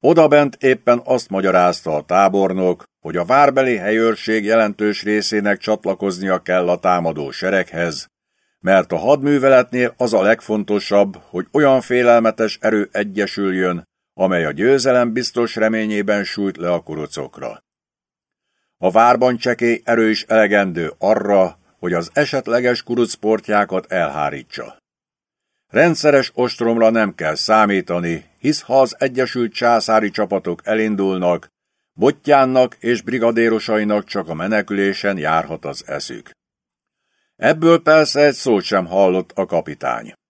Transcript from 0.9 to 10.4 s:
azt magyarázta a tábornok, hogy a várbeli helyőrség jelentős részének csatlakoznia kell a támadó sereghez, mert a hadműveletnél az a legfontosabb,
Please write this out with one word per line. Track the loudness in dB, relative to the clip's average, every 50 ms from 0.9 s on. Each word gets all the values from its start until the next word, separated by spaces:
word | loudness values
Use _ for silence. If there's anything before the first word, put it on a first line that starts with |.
| 0 0 0
azt | -2 -2 -2 -2 -4
magyarázta | -6 -2 0 2 2 4 4 2 0 -2 -6 -6 -6
a | -6 -4
tábornok, | -2 0 2 2 2 2 2 0 0 0 0 0 0 -2 -2 -8 _ _ _
hogy | _ -8 -6
a | -6 -2
várbeli | 2 2 4 4 4 4 2 0 0 0
helyőrség | -2 -2 -2 0 0 0 0 -2 -2 -4 -4 -4 -2 0
jelentős | 0 2 2 2 0 -2 -2 -4 -4 -2 -4
részének | -4 -2 -2 -2 -2 -2 -4 -2 -2 -2 -2 -2
csatlakoznia | -2 -4 -4 -4 -4 -6 -6 -4 -4 -6 -4 -4 -4 -4 -4 -4
kell | _ -2 -2 0 0 0
a | -2 0
támadó | 0 0 0 0 0 -4 -6 -6 -8 -10
sereghez, | -10 -8 -6 -2 -2 -2 -4 -4 -6 -6 -6 -6 -6 -10 -14 _ _ _ _ _ _ _ _ _ _ _
mert | _ 2 2 2 2 _
a | -6
hadműveletnél | -4 0 0 0 2 2 0 0 2 4 4 4 4 4 2 -2 -2 -2 -2 -2
az | _ -4 0
a | 0 2
legfontosabb, | 2 2 0 0